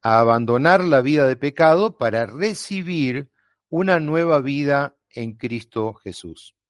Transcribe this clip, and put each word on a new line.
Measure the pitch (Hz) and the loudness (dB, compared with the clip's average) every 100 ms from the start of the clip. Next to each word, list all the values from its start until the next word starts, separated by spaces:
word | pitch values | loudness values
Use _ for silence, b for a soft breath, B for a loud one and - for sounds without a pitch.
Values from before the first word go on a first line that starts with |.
A | 113 113 | 4 4
abandonar | 117 117 117 120 156 190 | 4 2 0 0 4 2
la | 180 139 | 4 2
vida | 127 151 135 | 2 2 2
de | |
pecado | 127 143 139 160 165 220 - | 0 -6 2 4 4 0 -2
para | 117 110 110 | -2 -2 -6
recibir | 123 208 202 - 190 175 170 131 127 143 _ _ _ _ | -4 -6 -6 -10 -10 -6 -2 -2 -4 -10 _ _ _ _
una | 165 190 175 | -4 0 0
nueva | 151 160 170 151 | 0 0 2 0
vida | 135 139 143 143 143 _ _ | 0 -4 0 0 -2 _ _
en | - 113 | -12 -12
Cristo | 113 123 117 107 113 110 | -10 -8 -8 -8 -6 -6
Jesús. | 107 101 87 87 80 - _ | -6 -16 -14 -16 -18 -20 _